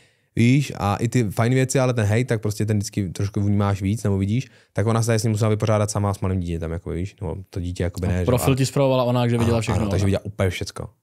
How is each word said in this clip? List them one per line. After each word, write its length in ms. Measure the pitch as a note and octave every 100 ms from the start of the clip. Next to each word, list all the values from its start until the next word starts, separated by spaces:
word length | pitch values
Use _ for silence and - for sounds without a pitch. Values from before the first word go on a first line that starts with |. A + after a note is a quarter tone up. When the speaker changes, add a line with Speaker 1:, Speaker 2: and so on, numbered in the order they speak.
| _ _ _ -
Speaker 1:
víš, 360 | A#2+ C#3+ C3+ -
a 180 | G2+ G2+
i 120 | A2+
ty 160 | B2+
fajn 300 | G#2 - A2+
věci, 260 | C3 B2+ C#3
ale 140 | B2+
ten 120 | A#2 G2+
hate, 180 | A2 B2+
tak 160 | A2
prostě 240 | G#2+ - A2
ten 120 | G#2
vždycky 320 | G#2 - F#2+
trošku 320 | - G2 G#2+
vnímáš 400 | G2+ G2+ G2+ G2
víc, 220 | G2 A2
nebo 140 | G#2 G2
vidíš, 300 | G2 A#2+ - - _
tak 140 | - A2
ona 140 | A2+
se 100 | A2+
s 100 | A2
ním 80 | A2+
musela 180 | G#2+ A2
vypořádat 420 | G#2 G#2+ G#2+ G#2
sama 220 | G#2 G2+
s 60 | F#2+
malým 200 | F#2+ F#2+
dítětem, 320 | E2+ E2+ E2
jako 180 | E2 E2
víš, 260 | E2 G2 -
no, 140 | F2+ F2 F#2+
to 100 | F#2+
dítě 240 | F2 F2+
jakoby 240 | F2 - F2+
Speaker 2:
A 20 |
Speaker 1:
ne, 80 | F2+
že 60 | F2+
Speaker 2:
profil 280 | B2 -
Speaker 1:
a 20 | C3
Speaker 2:
ti 80 | B2+
zpravovala 380 | C#3 C3+ B2+
ona, 240 | B2 B2 A#2+
že 100 | A#2
viděla 200 | A#2 A#2
Speaker 1:
Ano, 40 |
Speaker 2:
všechno 200 | G#2+ F#2
Speaker 1:
ano, 80 | G#2
takže 140 | F2+
Speaker 2:
ona. 20 | G2
Speaker 1:
viděla 200 | F#2+ G2
úplně 240 | - F#2+
všecko. 400 | - - - - _